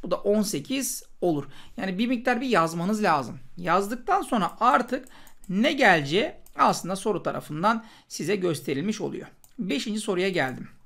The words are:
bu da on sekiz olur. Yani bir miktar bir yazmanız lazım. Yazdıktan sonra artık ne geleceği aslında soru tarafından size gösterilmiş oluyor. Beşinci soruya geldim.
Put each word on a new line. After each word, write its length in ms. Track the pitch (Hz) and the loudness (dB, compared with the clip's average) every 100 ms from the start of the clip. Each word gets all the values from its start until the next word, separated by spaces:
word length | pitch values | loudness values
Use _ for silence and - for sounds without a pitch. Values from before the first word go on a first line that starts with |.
bu 80 | - | -4
da 60 | 175 | -2
on 260 | 202 208 | 2 2
sekiz 600 | 202 151 143 262 247 - - - | 2 -2 -2 -4 -4 -6 -12 -4
olur. 240 | 180 151 143 - - - | 0 0 -4 -12 -16 -8
Yani 220 | 190 185 | -6 -2
bir 80 | 240 | 0
miktar 340 | 254 247 240 | 0 0 0
bir 60 | 269 | 2
yazmanız 540 | 202 165 170 175 214 | 4 2 0 -2 2
lazım. 360 | 208 156 117 - - - | 2 2 0 -8 -14 -8
Yazdıktan 680 | 175 175 202 240 - 370 | 2 2 2 -4 0 0
sonra 280 | 320 240 170 - | 2 0 0 2
artık 480 | 233 285 240 254 - - - - - | 4 4 2 -4 -6 -20 -20 -18 -4
ne 240 | 185 233 | 2 2
geleceği 600 | 269 247 170 139 165 302 - - - | 6 6 6 4 0 0 -4 -18 2
aslında 400 | - 185 165 190 | 2 2 -2 -4
soru 260 | 220 185 | -2 -2
tarafından 640 | 151 143 - 151 190 226 - - _ | -2 -6 -6 0 0 0 -4 -20 _
size 280 | - 156 202 | -6 -2 0
gösterilmiş 640 | 180 151 - 139 185 208 | 0 -2 -2 -2 -2 -4
oluyor. 260 | 151 135 - - - - | -4 -8 -12 -20 -20 -8
Beşinci 420 | 190 269 - 214 | -2 -2 -2 -4
soruya 280 | 208 180 196 | -2 0 0
geldim. 400 | 175 131 127 - - | 0 -2 -4 -12 -18